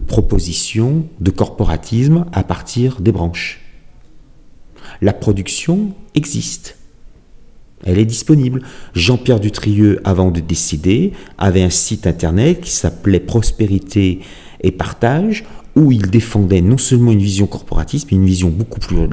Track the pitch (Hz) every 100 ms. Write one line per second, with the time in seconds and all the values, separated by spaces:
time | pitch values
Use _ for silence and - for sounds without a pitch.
0 | - - - 104 82 85 - 107 117 156
1 | 160 - 92 95 104 - 95 80 - 113
2 | 135 165 170 - - 87 - 117 127 123
3 | 90 92 85 85 - - - - - -
4 | - - - - - - - - - -
5 | 95 - - 98 92 - - 180 208 190
6 | - - 147 - - - - - - _
7 | - - _ - - - - - - 90
8 | 110 117 - 156 127 131 - - - -
9 | 87 123 - 117 104 - 107 104 104 98
10 | - 92 92 85 80 82 - 78 85 110
11 | 190 - - - 98 92 92 - - 110
12 | 92 80 82 87 139 175 - - - -
13 | - 92 - 117 107 - 107 98 - 104
14 | 95 90 - - - - - - - -
15 | 120 147 208 208 - - - - 151 123
16 | 95 113 - 107 95 92 87 131 - 127
17 | 120 107 98 95 101 - - - 78 -
18 | - 95 95 92 90 80 113 - - -
19 | 160